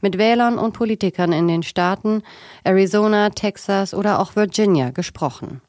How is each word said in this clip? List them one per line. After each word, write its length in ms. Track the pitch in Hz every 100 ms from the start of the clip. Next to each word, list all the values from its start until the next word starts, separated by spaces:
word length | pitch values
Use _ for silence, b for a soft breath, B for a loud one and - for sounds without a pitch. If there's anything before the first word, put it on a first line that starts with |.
mit 160 | 202 185
Wählern 400 | 220 233 240 233
und 160 | 220
Politikern 580 | - 233 214 190 - 175
in 160 | 165 170
den 140 | 165
Staaten 640 | 165 - 180 196 214 214 B B B B
Arizona, 640 | - 190 196 208 214 214 208
Texas 640 | 208 208 - - 196 196
oder 260 | - 202 202
auch 160 | 190 -
Virginia 540 | 208 - 214 165 127
gesprochen. 720 | 123 175 - 147 - - 131